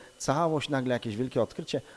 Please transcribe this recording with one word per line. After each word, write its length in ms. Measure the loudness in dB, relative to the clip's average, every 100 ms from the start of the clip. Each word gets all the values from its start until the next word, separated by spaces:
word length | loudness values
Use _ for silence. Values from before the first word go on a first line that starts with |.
| -12 -6
całość, 520 | 0 2 2 2 0
nagle 240 | 0 2
jakieś 220 | 0 -2 -2
wielkie 260 | 0 2
odkrycie, 400 | 0 -2 -4 -4 -6